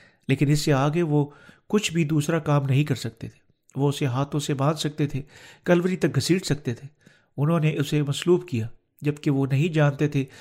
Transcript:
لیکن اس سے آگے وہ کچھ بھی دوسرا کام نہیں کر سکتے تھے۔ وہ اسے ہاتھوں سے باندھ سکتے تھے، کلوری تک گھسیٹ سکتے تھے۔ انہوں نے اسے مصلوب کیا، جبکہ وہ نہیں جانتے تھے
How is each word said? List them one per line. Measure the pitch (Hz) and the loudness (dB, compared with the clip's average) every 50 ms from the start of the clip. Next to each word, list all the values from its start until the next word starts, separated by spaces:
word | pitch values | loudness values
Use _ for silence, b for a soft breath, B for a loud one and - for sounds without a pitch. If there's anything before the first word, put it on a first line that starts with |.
| b b b b b | b b b b b
لیکن | b 135 - 147 139 | b 2 2 4 2
اس | 151 147 | 2 2
سے | - 160 143 | 2 2 2
آگے | 131 139 151 151 175 | 4 2 2 2 0
وہ | 175 151 147 147 143 147 B B B B B B B | 0 2 2 2 2 0 B B B B B B B
کچھ | B - 214 208 - | B 0 0 0 0
بھی | 160 170 165 | 0 0 0
دوسرا | 147 160 147 147 - 165 165 | 2 2 0 0 0 -2 -2
کام | 156 151 143 143 139 | 0 2 0 0 2
نہیں | 135 127 139 151 | 2 2 2 2
کر | 147 127 | 0 -2
سکتے | - - 117 - - - | -4 -4 -10 -10 -10 -16
تھے۔ | 117 - _ _ _ _ _ _ _ - | -16 -16 _ _ _ _ _ _ _ -4
وہ | 135 139 143 | -2 -2 0
اسے | 139 - 151 | 0 0 -2
ہاتھوں | 131 120 131 139 143 - 147 | -2 -2 -2 -4 -2 -4 -6
سے | 143 - 147 | -2 -2 -2
باندھ | 131 135 151 160 | 0 0 -2 -2
سکتے | 156 - 151 147 - 147 | -2 -4 -6 -2 -2 -4
تھے، | 135 - 131 - B B B B B B B B | -2 -2 -6 -10 B B B B B B B B
کلوری | - 175 175 175 185 185 | 2 2 4 4 0 -2
تک | 165 - 151 - | 0 -2 0 0
گھسیٹ | 139 - - 170 190 - | 0 2 2 0 0 0
سکتے | - 151 - - 127 117 | -2 -4 -4 -4 -8 -8
تھے۔ | - 139 - _ b b b b b b b b | -8 -12 -20 _ b b b b b b b b
انہوں | 139 143 156 170 165 | -2 0 0 2 2
نے | 151 156 151 | 2 0 0
اسے | - 139 - 156 147 | 0 -2 -2 0 -2
مصلوب | 147 143 131 - - 175 180 175 180 | 0 -2 -4 -2 2 2 2 2 0
کیا، | - 127 113 113 117 - - _ _ _ - | -4 -4 -4 -4 -6 -10 -16 _ _ _ -6
جبکہ | 143 147 147 151 - 156 | -4 -4 -4 -2 -2 0
وہ | 139 135 135 | 0 0 0
نہیں | 131 139 135 160 185 156 | 0 0 0 0 0 2
جانتے | 156 147 143 135 - 151 | 2 2 2 2 0 -2
تھے | 147 147 139 131 - B B | 0 0 -2 -4 -4 B B